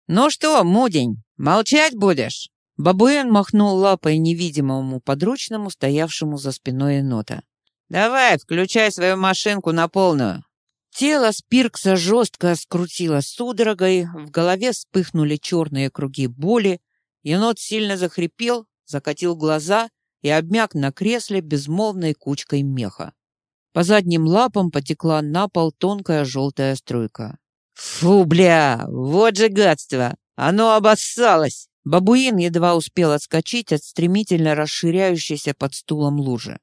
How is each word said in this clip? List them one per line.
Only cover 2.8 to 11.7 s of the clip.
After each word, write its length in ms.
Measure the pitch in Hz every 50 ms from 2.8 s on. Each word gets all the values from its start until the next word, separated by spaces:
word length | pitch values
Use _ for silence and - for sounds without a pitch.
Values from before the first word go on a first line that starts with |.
| 143 175 190 185 226 262 294 294 269 240
махнул 440 | 220 202 190 - - 208 208 202 190
лапой 420 | 185 196 196 190 180 - 156 156 160
невидимому 840 | 160 165 170 165 180 170 143 151 139 135 135 135 135 131 131 127
подручному, 680 | - - 139 143 175 214 262 269 - - 220 214 208 196
стоявшему 680 | - - 143 135 143 151 160 165 - - 160 151 147 139
за 140 | 135 139
спиной 460 | 127 - - 135 127 131 139 143 143 139
енота. 440 | 139 135 123 110 107 - - 110 - _ _ _ _ _ _ _ _ _
"Давай, 500 | 165 180 208 233 254 269 262 233 175 147
включай 540 | - - 170 170 185 190 - 233 220 208
свою 240 | - 185 175 185 190
машинку 560 | 190 190 190 190 - - 214 208 196 - 170
на 160 | 165 165 165 170
полную!" 560 | - 196 190 180 160 139 123 101 87 - - _ _ _ _ _ _ _ _ _ -
Тело 380 | - 262 294 302 285 247 220
Спиркса 640 | 202 - - _ 233 254 262 226